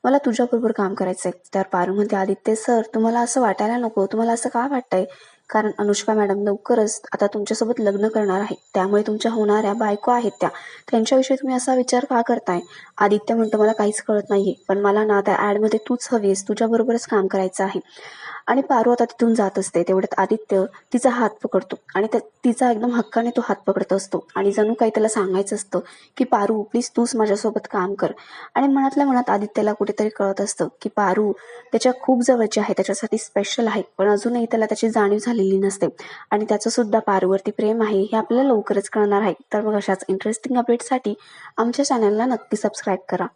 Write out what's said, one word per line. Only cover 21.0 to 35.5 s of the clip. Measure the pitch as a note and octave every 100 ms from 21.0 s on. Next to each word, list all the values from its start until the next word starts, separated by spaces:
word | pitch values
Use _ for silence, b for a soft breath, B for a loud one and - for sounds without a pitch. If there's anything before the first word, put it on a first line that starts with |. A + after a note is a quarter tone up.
| C4
हात | A#3+ A3 -
पकडतो | - F#3+ - - -
आणि | F#3 G#3+
त्या, | A#3 - _
तिचा | B3+ A3+ B3+
एकदम | A3 A#3+
हक्काने | A#3+ - A#3 A#3
तो | B3
हात | A3+ G3 -
पकडत | G3 -
असतो | F#3+ - D#3+ - F#3+
आणि | G3
जणू | G3+ G#3+
काही | A3+ A3+
त्याला | A3 G#3+
सांगायचं | A3 F#3+ F#3 G3 G#3
असतं | - F3+ F3 B B -
की |
"पारू, | B3 A#3 G3+ A3
प्लीज | G#3 A#3 A#3+ -
तूच | A#3+ A#3
माझ्यासोबत | G#3+ G3+ A3 G#3+ -
काम | - F#3
कर." | G3 F3+ - B B B
आणि | - C#4
मनातल्या | C4+ C4+ C#4+ C#4
मनात | B3 B3
आदित्यला | G3+ G#3 - G#3+
कुठेतरी | G#3 G#3 G3+ G#3+
कळत | - G3 G3
असतं | G3 - D3+ _
की | A3 -
पारू | G3+ F#3+ G#3+ - B B B
त्याच्या | A3+ B3+ B3+
खूप | - B3+ A#3+
जवळची | B3 A3 -
आहे, | G#3
त्याच्यासाठी | G3+ F#3+ F#3+ A3+ A3
स्पेशल | - - G3+ - A3+
आहे, | G#3 - -
पण | G3+
अजूनही | G#3 A#3 A#3+ A3+
त्याला | A3+ A3
त्याची | A3 A3+
जाणीव | A3 G3+ G#3
झालेली | A3 A#3 F#3+